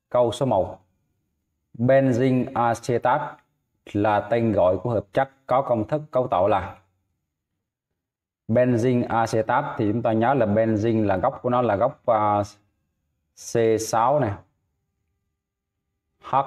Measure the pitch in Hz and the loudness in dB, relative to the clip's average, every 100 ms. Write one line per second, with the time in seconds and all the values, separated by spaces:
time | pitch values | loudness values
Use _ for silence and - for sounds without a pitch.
0 | _ 123 117 - 131 98 87 - _ _ | _ 0 0 0 0 0 -2 -8 _ _
1 | _ _ _ _ _ _ _ - 123 139 | _ _ _ _ _ _ _ -4 2 4
2 | 131 117 131 127 117 113 120 117 - 117 | 2 2 0 0 -2 -2 -2 -2 -2 -2
3 | 123 135 120 - _ _ _ _ - 104 | 0 -2 -4 -14 _ _ _ _ -8 -2
4 | 107 104 104 120 117 95 90 - 120 107 | 0 0 0 0 0 2 2 2 -2 -4
5 | - 135 131 _ - 127 139 110 107 151 | -2 -4 -4 _ -4 -2 0 -2 -2 -6
6 | 151 127 120 90 101 98 92 - _ _ | -4 -4 0 0 2 0 -4 -14 _ _
7 | _ _ _ _ _ _ _ _ _ _ | _ _ _ _ _ _ _ _ _ _
8 | _ _ _ _ - 120 127 120 127 123 | _ _ _ _ -2 2 2 2 2 0
9 | - 113 113 113 107 139 143 - 104 117 | 0 -2 0 -2 0 -2 -2 -2 -2 0
10 | 117 110 120 139 107 104 113 107 113 110 | 0 0 2 2 2 2 2 0 0 0
11 | 101 95 131 - 123 123 120 98 123 - | 0 0 -2 -2 -2 0 0 0 -2 -2
12 | - 110 107 104 101 - _ _ _ _ | 0 0 2 0 -2 -10 _ _ _ _
13 | _ _ _ - - 117 113 107 - 113 | _ _ _ -20 -6 0 2 2 0 0
14 | 123 147 107 92 - _ _ _ _ _ | 2 2 -2 -6 -14 _ _ _ _ _
15 | _ _ _ _ _ _ _ _ _ _ | _ _ _ _ _ _ _ _ _ _
16 | _ _ - 135 | _ _ -4 -2